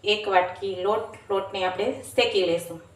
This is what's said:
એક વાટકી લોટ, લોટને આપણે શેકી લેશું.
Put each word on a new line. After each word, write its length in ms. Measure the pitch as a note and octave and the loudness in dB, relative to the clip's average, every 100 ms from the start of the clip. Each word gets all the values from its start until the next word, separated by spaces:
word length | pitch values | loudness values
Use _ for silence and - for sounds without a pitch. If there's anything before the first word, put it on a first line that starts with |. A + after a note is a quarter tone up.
| G3+ | 0
એક 160 | G#3 G#3 | 0 4
વાટકી 380 | F#3 F3+ - G3 F3+ F#3 | 4 4 -2 -6 -2 0
લોટ, 320 | A3 - - - | 0 -2 -14 -2
લોટને 320 | G3 G3 F#3 F#3 | -2 -2 -2 -2
આપણે 200 | F#3 A#3 C4+ - | 0 -2 -4 -2
શેકી 320 | - A#3 G#3+ F3 | 0 2 4 2
લેશું. 280 | E3 - E3 - | 0 -2 -12 -16